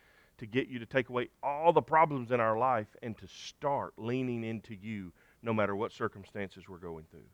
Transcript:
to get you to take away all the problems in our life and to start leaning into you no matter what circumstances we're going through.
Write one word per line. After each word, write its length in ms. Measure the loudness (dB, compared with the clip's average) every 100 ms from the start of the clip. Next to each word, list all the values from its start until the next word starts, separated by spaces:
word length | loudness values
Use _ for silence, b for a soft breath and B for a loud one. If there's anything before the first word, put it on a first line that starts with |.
| b b b b
to 80 | -4
get 220 | -2 -2
you 120 | -4
to 60 | -4
take 220 | -2 0
away 220 | -2 -4 _
all 300 | -4 2 6
the 100 | 6
problems 500 | 6 6 6 2 0
in 100 | 2
our 160 | 4 4
life 360 | 4 2 -2 -8
and 160 | -10 -10
to 100 | -12
start 680 | -16 -18 -6 -2 -2 -4 -6
leaning 480 | -4 -2 -2 -2
into 320 | -4 -6 -10 -14
you 380 | -10 -8 -8 -14 b b
no 120 | -2
matter 220 | 2 2 0
what 180 | -4
circumstances 760 | -2 -4 -4 -14 -10 -10 -10 -18
we're 100 | -14
going 280 | -12 -12 -14
through. 200 | -20 -20